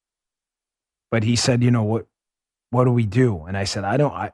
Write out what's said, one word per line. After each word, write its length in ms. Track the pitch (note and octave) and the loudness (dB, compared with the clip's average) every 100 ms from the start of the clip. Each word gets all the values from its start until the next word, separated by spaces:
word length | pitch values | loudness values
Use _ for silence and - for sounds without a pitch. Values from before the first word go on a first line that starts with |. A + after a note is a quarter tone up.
| _ _ _ _ _ _ _ _ _ _ - | _ _ _ _ _ _ _ _ _ _ -4
But 120 | A2+ | -2
he 120 | A2 | 0
said, 280 | A#2 - A#2+ | 0 0 2
"You 80 | B2 | 2
know, 120 | A#2+ | 2
what, 240 | G#2+ A2+ - _ _ _ _ _ _ | 0 -2 -6 _ _ _ _ _ _
what 160 | B2 | 0
do 60 | B2+ | 2
we 140 | A#2+ | 2
do?" 380 | G#2+ B2 B2+ F2+ | 0 2 2 0
And 120 | D#2+ F#2+ | -6 -6
I 80 | |
said, 180 | G2 G#2+ | -4 -4
"I 140 | G2 C3 | -2 0
don't, 160 | C#3+ | 0
I, 180 | F2+ G#2 | -4 -10